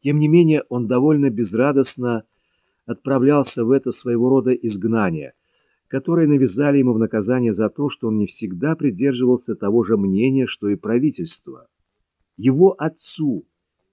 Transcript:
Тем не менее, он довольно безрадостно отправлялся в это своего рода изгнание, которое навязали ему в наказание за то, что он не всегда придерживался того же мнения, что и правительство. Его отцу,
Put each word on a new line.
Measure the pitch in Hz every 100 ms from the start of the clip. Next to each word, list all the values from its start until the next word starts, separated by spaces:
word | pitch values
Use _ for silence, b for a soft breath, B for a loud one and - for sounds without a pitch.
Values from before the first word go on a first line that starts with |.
Тем | 139 151
не | 151
менее, | 170 165 151 -
он | 123 113
довольно | 123 147 151 139
безрадостно | 110 104 110 139 139 131 - 123 113 - _ _ _ _ _ -
отправлялся | 120 - 135 131 147 131 -
в | 113
это | 135 127
своего | - 127 117 123
рода | 135 123
изгнание, | 123 117 101 110 113 98 80 67 _ _ _ _ _ _
которое | 135 147 170 156
навязали | 143 127 98 147 143
ему | 127
в | 110
наказание | 110 110 101 127 120
за | 98 107
то, | - 143
что | - 117
он | 107
не | 101
всегда | - 104 90 143 160
придерживался | 143 92 139 123 123 120 - 107
того | 101 117 98
же | 107
мнения, | 98 95 131 135 123
что | - 104
и | 98
правительство. | 104 120 147 - 82 - - 65 _ _ _ _ _ _ _ -
Его | 120 131 190 185
отцу, | 160 _ - - 151 95 - _ _ _ _